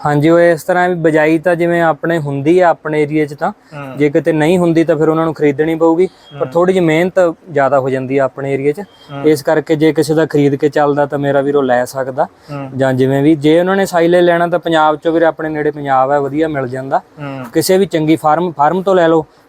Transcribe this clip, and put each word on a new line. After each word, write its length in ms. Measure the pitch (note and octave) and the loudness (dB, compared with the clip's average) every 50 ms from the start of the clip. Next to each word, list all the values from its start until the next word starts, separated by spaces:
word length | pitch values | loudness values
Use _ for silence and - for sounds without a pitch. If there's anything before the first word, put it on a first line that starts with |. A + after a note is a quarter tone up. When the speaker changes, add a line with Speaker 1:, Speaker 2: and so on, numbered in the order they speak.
| - | -2
Speaker 1:
ਹਾਂਜੀ, 240 | D3+ C#3+ D3 D3 E3 | -2 0 2 2 4
ਉਹ 100 | E3+ E3+ | 4 4
ਇਸ 240 | E3+ F3 E3+ D3+ - | 4 4 2 0 -2
ਤਰ੍ਹਾਂ 260 | - F3+ F3+ F3+ F3+ | -2 0 0 0 0
ਵੀ 60 | F3+ | 0
ਬਿਜਾਈ 420 | E3+ D#3+ E3 D#3 D#3 D3+ D#3+ D#3+ | 0 0 0 2 2 2 2 0
ਤਾਂ 180 | D#3+ D3+ F#3 F3 | 0 0 -2 0
ਜਿਵੇਂ 260 | D#3+ E3+ E3+ E3+ E3+ | 0 0 0 0 2
ਆਪਣੇ 360 | E3+ D#3+ D3+ - - D#3+ E3+ | 0 0 0 -2 -2 -4 -2
ਹੁੰਦੀ 420 | E3 C#3+ C#3+ C#3 C#3 C3+ D#3 F3 F#3 | -2 -4 -4 -6 -2 0 2 2 4
ਆ 100 | F3+ E3 | 4 2
ਆਪਣੇ 340 | D#3 - - D#3 D#3 D3+ D3+ | 2 0 -4 -4 -2 -2 -2
ਏਰੀਆ 220 | C#3 D3+ D#3 D3+ | 0 0 -2 -2
'ਚ 80 | C#3+ D3 | -2 -4
ਤਾਂ, 180 | C#3 D#3+ G3 | -6 -6 -6
Speaker 2:
ਹੂੰ। 460 | G#3 - _ _ D3+ C#3+ C#3 C3+ C3+ | -6 -10 _ _ -18 -16 -16 -12 -2
Speaker 1:
ਜੇ 120 | C#3+ D3 D3 | 0 0 2
ਕਿਤੇ 220 | C#3 E3 C#3+ E3+ | 2 0 0 0
ਨਹੀਂ 260 | D#3+ D3+ D3+ D#3+ F#3 | 0 2 2 2 2
ਹੁੰਦੀ 260 | F3+ F3 E3+ E3 E3 E3 | 2 2 2 2 2 2
ਤਾਂ 140 | E3 E3 | 2 0
ਫਿਰ 120 | D3 D#3+ D#3 | 2 2 2
ਉਹਨਾਂ 160 | D#3 D#3+ E3 | 2 0 0
ਨੂੰ 80 | D#3+ D3+ | -2 -2
ਖਰੀਦਣੀ 420 | - D3+ D3 C#3+ C3+ D#3 E3 E3 | 0 0 0 0 0 -2 -2 0
ਪਊਗੀ, 300 | D#3+ E3 E3 E3 E3+ F#3+ | 0 2 2 2 2 0
ਪਰ 400 | F#3 - - - - D3 C#3+ D3+ | -2 -4 -10 -20 -20 -10 -10 -8
Speaker 2:
ਹੂੰ। 60 | C3 | -4
Speaker 1:
ਥੋੜ੍ਹੀ 220 | C#3+ E3+ F3+ F3+ F#3+ | -2 0 0 2 2
ਜਿਹੀ 120 | F#3 F3 | 2 2
ਮਿਹਨਤ 500 | D#3+ D#3 D#3+ F3+ F#3 - F#3+ F3+ E3+ E3 - - F#3+ | 2 2 2 0 0 0 0 0 0 -2 -6 -12 -6
ਜ਼ਿਆਦਾ 280 | D3+ C#3 C#3 C3+ C#3+ C3+ | -2 -2 0 0 0 -2
ਹੋ 100 | B2+ C3+ | -2 -2
ਜਾਂਦੀ 280 | C3 C3 C3 B2 C3+ | -4 -4 -4 -2 -2
ਆ 80 | C#3 C3+ | -2 -2
ਆਪਣੇ 280 | C3 - C#3+ C#3 C#3 C#3 | -2 -4 -6 -6 -4 -4
ਏਰੀਆ 180 | C3 C3+ D3 | -2 -2 -2
'ਚ। 80 | D3 G3+ | -2 -4
Speaker 2:
ਹੂੰ। 440 | G3 - _ _ - - C#3+ C#3 C#3 | -8 -16 _ _ -20 -16 -10 -2 0
Speaker 1:
ਇਸ 180 | D3+ D#3 C3+ C3 | 0 0 2 0
ਕਰਕੇ 320 | E3+ D#3 D#3 D3 - E3 | -2 -2 -2 0 -2 0
ਜੇ 180 | D3 D#3 D#3+ C#3+ | 2 2 2 2
ਕਿਸੇ 200 | D#3+ D3 D3+ D#3 | 0 -2 0 0
ਦਾ 120 | D#3 D#3+ | 0 0
ਖਰੀਦ 300 | - - D3 C#3+ C#3+ C#3 | 0 0 0 2 0 0
ਕੇ 140 | C3+ D#3 D3 | 0 -2 -2
ਚੱਲਦਾ 360 | - D#3 D3 C#3+ C#3+ D3 C#3+ | 0 0 0 2 2 0 -2
ਤਾਂ 140 | C#3 D3 C#3+ | -2 -2 -4
ਮੇਰਾ 220 | C#3+ C#3 C#3 C#3 | -2 0 0 0
ਵੀਰ 140 | C3+ C#3+ C#3+ | 0 0 0
ਉਹ 80 | D3 C3+ | 0 0
ਲੈ 220 | B2+ B2 B2 B2 | 2 0 0 -2
ਸਕਦਾ। 380 | - - C3+ B2+ C3 B2+ C#3 E3+ | -2 -6 -8 -8 -6 -4 -4 -4
Speaker 2:
ਹੂੰ। 460 | F#3+ - _ _ - C#3+ C#3+ C#3 C3+ C3+ | -4 -6 _ _ -14 -12 -12 -12 -10 -4
Speaker 1:
ਜਾਂ 160 | B2+ C3+ C3 C3 | -2 0 0 2
ਜਿਵੇਂ 300 | B2+ C3 C3 C#3 C#3 C#3 | 2 0 0 2 2 2
ਵੀ 120 | D3+ E3 | 2 2
ਜੇ 240 | D3 C#3 D3+ D#3 E3+ | 2 2 2 4 4
ਉਹਨਾਂ 160 | F3+ F#3 F#3+ | 2 2 0
ਨੇ 100 | G3 G3 | 0 0
ਸਾਈਲੇਜ 360 | F3 F3+ E3+ E3+ E3+ F3 F3+ | 0 0 0 2 2 4 4
ਲੈਣਾ 260 | F3 F3 E3+ E3+ F3 | 4 2 2 2 0
ਤਾਂ 120 | E3+ E3+ E3+ | 0 -2 -2
ਪੰਜਾਬ 360 | - E3+ E3 D#3 D#3 D#3 D#3 | -2 0 2 2 2 2 0
'ਚੋਂ 160 | D3 - E3 | 0 -2 -2
ਵੀਰੇ 140 | D#3+ E3 E3 | 0 2 2
ਆਪਣੇ 240 | D#3+ D#3 - D#3+ D#3 | 0 0 -2 -6 -6
ਨੇੜੇ 220 | D#3 D3+ D3 D3+ | -4 -4 -4 -4
ਪੰਜਾਬ 400 | C#3+ D3+ C#3+ C#3 C3+ B2+ C3 C3+ | -4 -4 -4 0 0 2 2 2
ਹੈ, 80 | C#3+ D3 | 0 0
ਵਧੀਆ 280 | C#3 C#3 C#3 D3+ D#3+ | 0 -2 -2 -2 -2
ਮਿਲ 200 | D#3+ D3+ C#3 C3 | -2 -2 -4 -6
ਜਾਂਦਾ। 300 | A#2+ B2+ C3 C3+ C3+ D#3 | -6 -8 -10 -6 -4 -4
Speaker 2:
ਹੂੰ। 480 | F3+ - _ _ D#3+ D3 C#3 C3+ C3 B2+ A#2 - | -4 -4 _ _ -14 -12 -12 -10 -12 -12 -4 -2
Speaker 1:
ਕਿਸੇ 240 | D#3+ D3+ - F#3 | -2 0 2 2
ਵੀ 80 | F#3 G3 | 2 2
ਚੰਗੀ 300 | D#3+ - D#3+ D#3 D#3 D#3+ | 0 -2 -2 0 0 0
ਫਾਰਮ, 360 | D3+ - D3+ D3+ D#3+ F3+ F3+ D#3 | 2 2 0 0 0 -2 -4 -2
ਫਾਰਮ 240 | - C#3+ D3+ E3+ F#3+ | 0 0 0 0 0
ਤੋਂ 140 | F3 G3+ F#3+ | 0 0 2
ਲੈ 120 | F#3 E3 | 2 4
ਲਓ 180 | E3 E3 D#3+ D3+ - _ _ _ | 4 2 0 0 -4 _ _ _